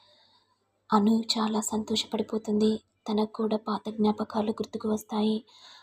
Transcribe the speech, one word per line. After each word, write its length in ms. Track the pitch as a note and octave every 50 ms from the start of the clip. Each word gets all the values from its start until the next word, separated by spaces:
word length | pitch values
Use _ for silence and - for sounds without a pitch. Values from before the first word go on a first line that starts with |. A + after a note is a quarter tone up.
| _ _ _ _ _ _ _ _ _ _ _ _ _ _ _ _ _ -
అను 240 | A3 G#3+ G3+ A3 A3+ A3+
చాలా 400 | A3+ - - A#3 G#3+ G#3+ A3 G#3+
సంతోషపడిపోతుంది. 1080 | G#3+ - A3 A3 G#3+ - A3 - - - - G#3+ G#3+ - A3+ G#3+ G#3+ - G#3 G#3 G#3+ G#3+ A3 A3 _ _ _ _
తనకు 300 | - - G#3+ G#3 G#3+ G#3+
కూడా 240 | - - A3 G#3+ A3+
పాత 280 | G#3+ - G#3+ G#3 G3+ - A3
జ్ఞాపకాలు 640 | A3 A3 G#3 G#3 G#3+ - G#3+ - - A3 G#3 A3
గుర్తుకు 360 | G#3+ - G#3+ - - G#3+ - G#3+
వస్తాయి. 480 | G#3+ G#3+ - - A3 G#3+ G#3+ A3 A3 A3 - _ - - - - - -